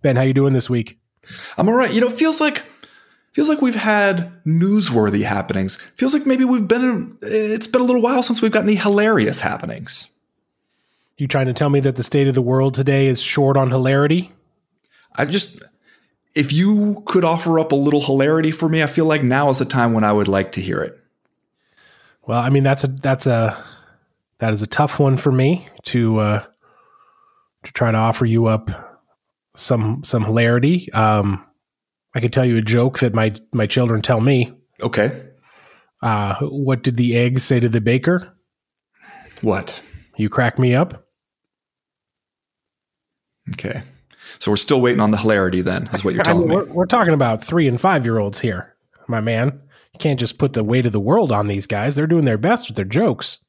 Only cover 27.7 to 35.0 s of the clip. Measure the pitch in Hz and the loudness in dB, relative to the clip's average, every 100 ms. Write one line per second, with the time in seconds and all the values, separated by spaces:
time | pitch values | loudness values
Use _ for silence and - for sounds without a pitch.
27.7 | - 120 110 113 113 120 113 113 110 113 | -4 0 2 0 0 0 2 2 0 -2
28.7 | - - _ _ _ _ _ _ - - | -12 -14 _ _ _ _ _ _ -10 -2
29.7 | 120 107 123 143 123 104 110 117 120 135 | -2 -2 -4 -4 -4 0 0 2 2 2
30.7 | 175 175 - 110 107 101 95 - _ _ | 0 -2 0 2 2 0 -2 -8 _ _
31.7 | _ _ _ _ 127 120 123 127 117 107 | _ _ _ _ -4 -2 0 2 0 0
32.7 | 117 123 131 127 110 110 104 - 123 107 | 0 0 0 -2 0 -2 -4 -8 -4 -2
33.7 | - 123 113 - 120 120 135 120 - _ | 0 0 0 0 0 2 2 0 -6 _
34.7 | _ - - | _ -6 0